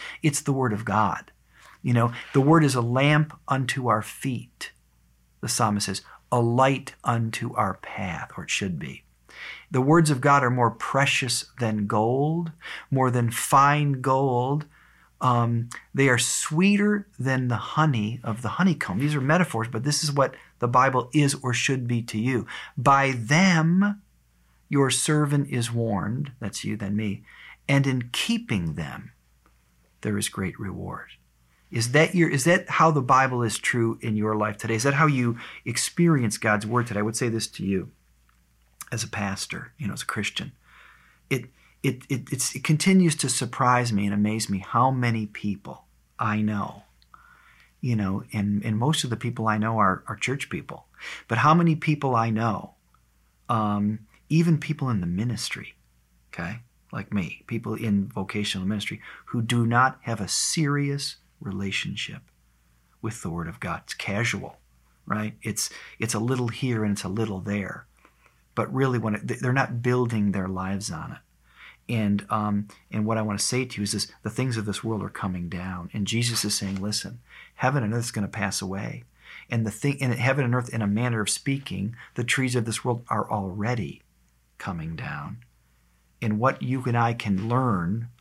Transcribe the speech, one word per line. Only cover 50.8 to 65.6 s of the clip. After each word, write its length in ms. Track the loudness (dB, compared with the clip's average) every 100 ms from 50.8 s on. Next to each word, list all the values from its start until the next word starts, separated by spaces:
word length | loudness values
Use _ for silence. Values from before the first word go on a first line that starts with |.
| -18 -18 -16 -14 -2
but 100 | 2
how 140 | 6
many 220 | 6 6
people 400 | 4 2 0 2
I 160 | 2 2
know, 440 | 0 0 -2 -8 _ _ _ _ _ _ _ -4
um, 520 | 0 0 0 0 -2 -8 _ 0
even 300 | 4 4 2
people 300 | 0 -4 -2
in 120 | 0
the 60 | 0
ministry, 680 | -2 -2 -2 -6 -8 -12 -20 _ _ _ _ _
okay, 280 | -10 -8 -10 -14 _ _
like 200 | -12 -4
me, 300 | -4 -4 -8 -8
people 260 | -6 -4
in 320 | -4 0 2 0
vocational 600 | -4 -4 -4 -4 -2 -2
ministry 340 | -4 -4 -10 -14 -20 -6
who 160 | -4
do 240 | 0 2 4
not 320 | 4 2 0
have 180 | -6 -4
a 80 | -2
serious 880 | -2 -2 0 0 0 -2 -4 -8 -12 _ _
relationship 840 | -8 -6 -4 -4 -6 -8 -10 -12 -18 _ _ _ _ _ _ _
with 200 | -8 -6
the 80 | -6
Word 160 | -6 -6
of 140 | -8
God. 220 | -8 -8
It's 100 | -10
casual, 640 | -10 -4 -2 -2 -4 -8 -16 _ _ _ _
right? 300 | -6 -6 -6 -8
It's, 280 | -8 -6